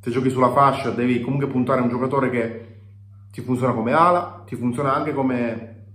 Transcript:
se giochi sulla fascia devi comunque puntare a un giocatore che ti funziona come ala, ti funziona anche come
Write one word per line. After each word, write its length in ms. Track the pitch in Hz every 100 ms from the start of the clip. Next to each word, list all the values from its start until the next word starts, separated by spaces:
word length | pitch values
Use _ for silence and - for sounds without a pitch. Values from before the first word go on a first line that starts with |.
se 100 | 123
giochi 180 | 123 131
sulla 220 | 123 127
fascia 380 | 127 139 131 120
devi 320 | 107 123 120
comunque 260 | 123 139 135
puntare 320 | 127 123 131
a 40 |
un 60 | 120
giocatore 400 | 120 131 139 127
che 500 | 123 113 - - - - - - - -
ti 80 | -
funziona 320 | - 123 127
come 220 | 110 113
ala, 500 | 147 175 175 175 - -
ti 120 | 120
funziona 360 | 120 120 143
anche 200 | 139 156
come 720 | 139 131 123 117 113 107 - -